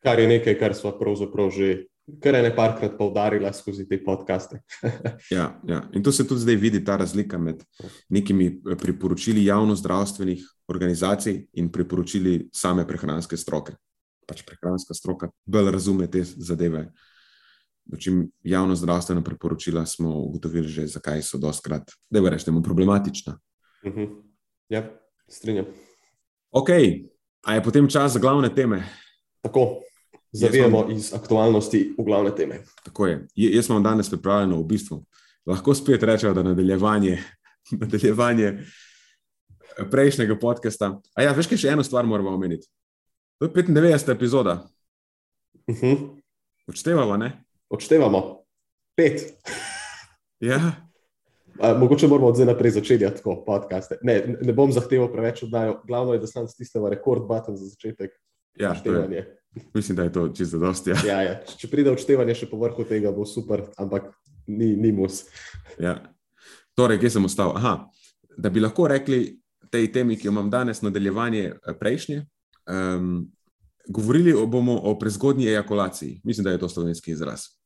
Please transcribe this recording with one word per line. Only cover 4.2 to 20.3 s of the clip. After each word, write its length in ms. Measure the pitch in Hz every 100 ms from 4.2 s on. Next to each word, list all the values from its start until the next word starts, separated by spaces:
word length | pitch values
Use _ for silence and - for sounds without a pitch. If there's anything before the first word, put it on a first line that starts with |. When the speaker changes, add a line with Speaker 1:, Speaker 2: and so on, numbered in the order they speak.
| - 92 - - _ -
Speaker 1:
<laughs> 80 | 120 117 - - -
Speaker 2:
Ja, 340 | 92 80 -
ja. 240 | - 85 -
In 120 | 98
tu 80 | 104
se 140 | 139
tudi 160 | - 127
zdaj 160 | 117 113
vidi 240 | 110 104
ta 160 | 90 98
razlika 420 | 90 98 101 90
med 220 | 82 80 - _ 85 - _
nekimi, 400 | 95 98 98 90 87
eh, 120 | 98
priporočili 720 | 87 87 87 92 87 - 107
javnozdravstvenih 960 | 101 101 107 101 87 90 101 101 95 90 - _
organizacij 840 | - 87 90 85 92 101 113 98 -
in 180 | - 85
priporočili 800 | 90 87 90 87 101 92 87 -
same 380 | - 92 90 82
prehranske 500 | 80 73 78 85 82
stroke. 400 | - 78 - - _ _ _ _ -
Pač, 140 | -
prehranska 520 | - - 87 92 -
stroka 340 | 85 92 90 82 _
bolj 280 | - 107 98
razume 360 | 95 92 95 85
te 180 | 92
zadeve. 640 | 87 - 87 82 85 78 80 _ _ _ _ _ _ _ _ _
Dočim 480 | - 87 - 92 85 _
javnozdravstvena 840 | 87 92 92 90 85 87 87 87
priporočila, 600 | 85 - 82 80 - 85
smo 300 | 80 - 82 78
ugotovili 520 | 69